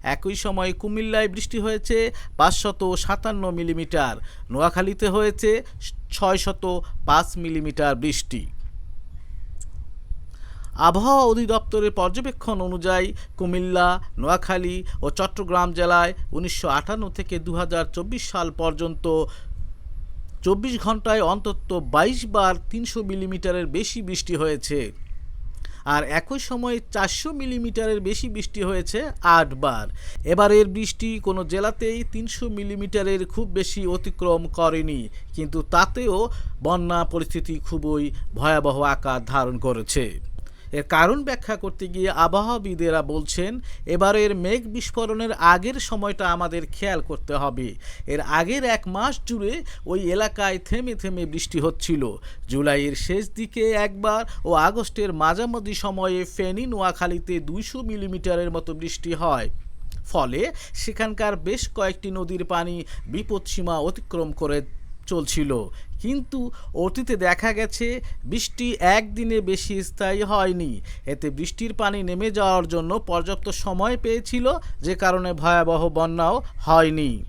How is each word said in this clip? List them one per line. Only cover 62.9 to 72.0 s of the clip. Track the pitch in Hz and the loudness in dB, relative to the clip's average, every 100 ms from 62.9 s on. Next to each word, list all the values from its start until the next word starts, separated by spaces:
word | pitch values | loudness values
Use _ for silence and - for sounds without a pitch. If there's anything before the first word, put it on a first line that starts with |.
| - - | -8 -6
বিপদসীমা | - - 202 - - 175 160 151 | -6 -2 -4 -2 -2 0 0 0
অতিক্রম | - - 175 156 147 | -2 -6 -4 -2 -2
করে | 151 147 143 - - - - | 0 0 -2 -8 -8 -10 -4
চলছিল। | 185 147 - 143 123 101 - - - | -2 0 0 2 0 -2 -8 -8 -6
কিন্তু | 220 277 254 269 240 - - - | -2 -2 -2 -4 -4 -4 -6 -2
অতীতে | 185 220 247 214 180 | 0 0 0 2 4
দেখা | 180 220 214 | 4 2 0
গেছে, | 220 - 233 247 - - - | -2 0 -2 -2 -4 -6 -2
বৃষ্টি | 226 - - 240 226 180 208 | -2 -2 -2 -2 2 4 4
একদিনে | 214 208 226 220 185 | 2 -4 0 0 2
বেশি | 190 - 196 185 | -2 0 -4 -4
স্থায়ী | - 196 202 202 | -2 0 0 2
হয়নি। | 208 190 180 160 104 - - - | 4 4 2 -2 -4 -6 -8 -6
এতে | - 151 139 | -4 -4 -4
বৃষ্টির | 175 - 226 220 | -6 -4 -6 0
পানি | 208 202 | 0 0